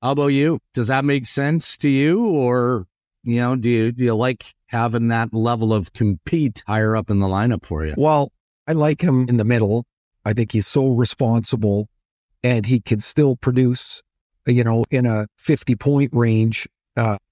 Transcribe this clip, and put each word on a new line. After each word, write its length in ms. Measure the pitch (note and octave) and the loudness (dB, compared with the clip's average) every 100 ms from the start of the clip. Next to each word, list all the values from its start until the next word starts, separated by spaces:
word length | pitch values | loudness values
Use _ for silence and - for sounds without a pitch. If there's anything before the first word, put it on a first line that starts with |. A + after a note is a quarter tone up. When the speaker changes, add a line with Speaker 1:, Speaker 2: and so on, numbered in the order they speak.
Speaker 1:
How 120 | B2 | -4
about 160 | C#3 C#3+ | 0 0
you? 320 | C#3 D3+ D#3 _ | 2 0 -2 _
Does 140 | - A2+ | -4 -2
that 180 | C3 | 0
make 220 | C#3+ C#3 A#2+ | 0 -2 -2
sense 500 | - C#3+ D#3+ - - | -4 -2 -2 -4 -4
to 100 | C#3+ | 0
you? 340 | C3+ C#3+ F#3+ A#3 | 2 2 0 0
Or, 580 | D#3 B2 B2 A#2+ A#2+ F#2 _ _ _ | 0 2 2 0 -2 -6 _ _ _
you 120 | - A#2 | -4 -2
know, 200 | A#2+ C3 | 0 0
do 120 | A#2 | 0
you, 240 | A#2 A2+ | 2 0
do 120 | B2 | 0
you 100 | A#2+ | 0
like 400 | A2 B2 A#2+ - _ - | 2 0 -2 -10 _ -8
having 400 | A#2 A#2 A#2 A#2 | -2 -2 0 0
that 260 | A#2 A2+ | 0 -2
level 400 | A2+ A2+ A#2 A2 | -2 -2 0 0
of 180 | A2 F#2 | 0 -2
compete 680 | - G#2+ F#2+ - E3 C#3 - - | -2 -2 -2 -2 -2 -2 -4 -4
higher 300 | G#2+ A2 A2 | 0 0 0
up 140 | - | 0
in 80 | G2+ | 0
the 80 | G2 | 2
lineup 400 | F#2+ A#2 G2+ - | 0 0 -2 -4
for 180 | D#2 | -6
you? 80 | D#2 D2 | -4 0
Speaker 2:
Well, 340 | D3+ D3+ C#3 _ _ _ - | 2 2 0 _ _ _ -4
I 60 | |
like 300 | D#3+ D3+ D3+ | 0 0 0
him 260 | F3 C3 B2+ | 2 2 2
in 80 | A#2+ | 2
the 80 | |
middle. 400 | G#2+ A#2+ G#2 A2+ A#2 _ _ _ | 2 2 2 0 -4 _ _ _
I 80 | G#2+ | -4
think 200 | G#2+ A2 | -2 0
he's 140 | A2 - | -2 0
so 220 | C#3+ C3+ | 0 2
responsible 1000 | A#2+ A#2+ - A#2 A#2 A2+ A#2+ G#2 G2+ G#2 _ _ _ _ _ | 2 0 0 0 0 0 -2 0 0 -4 _ _ _ _ _
and 220 | B2 A#2 | -2 -2
he 160 | G#2+ B2 | 0 -2
can 200 | - A2 | 0 -4
still 360 | - - C#3+ B2 | -2 0 2 2
produce, 640 | - B2 B2+ B2 - - _ _ _ _ - | 0 2 2 0 -8 -20 _ _ _ _ 0
you 180 | B2 | 2
know, 200 | A#2 A2+ A2+ | 2 0 0
in 140 | C3 | 0
a 220 | B2 A2 G#2 _ | 0 0 -4 _
fifty 380 | - D3 - | -2 -2 0
point 380 | A2+ - C#3+ C3+ | -2 2 0 2
range, 520 | A#2+ A#2 A2 A2+ A2 - _ _ - | 2 2 2 2 -2 -10 _ _ -4
uh, 220 | A2+ G2+ _ | -2 -2 _